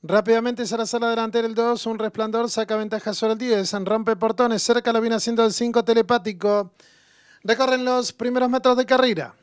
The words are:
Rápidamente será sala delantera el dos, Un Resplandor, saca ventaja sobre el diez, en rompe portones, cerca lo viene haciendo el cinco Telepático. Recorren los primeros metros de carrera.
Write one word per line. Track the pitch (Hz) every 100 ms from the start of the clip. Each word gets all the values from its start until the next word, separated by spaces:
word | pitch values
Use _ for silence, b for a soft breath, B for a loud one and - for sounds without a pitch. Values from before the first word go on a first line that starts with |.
Rápidamente | 160 196 208 226 240 240 220
será | 226 220
sala | 240 233
delantera | 226 226 233 226
el |
dos, | 220 233 240 226
Un | 220
Resplandor, | 214 - 220 226 233
saca | - 220 214
ventaja | 214 214 214
sobre | 196 220
el | 220
diez, | 247 214 185
en | 208 190
rompe | 220 220 214
portones, | 220 220 240 220
cerca | - 240 240
lo | 226
viene | 226 226
haciendo | - 233
el | 226
cinco | - 240 233
Telepático. | 233 226 208 240 220 180 208 208 190 b b b b b b b
Recorren | 208 226 262 254
los | 254 254 240
primeros | - 240 247 247
metros | 254 254 247
de | 254
carrera. | 254 254 180 120 -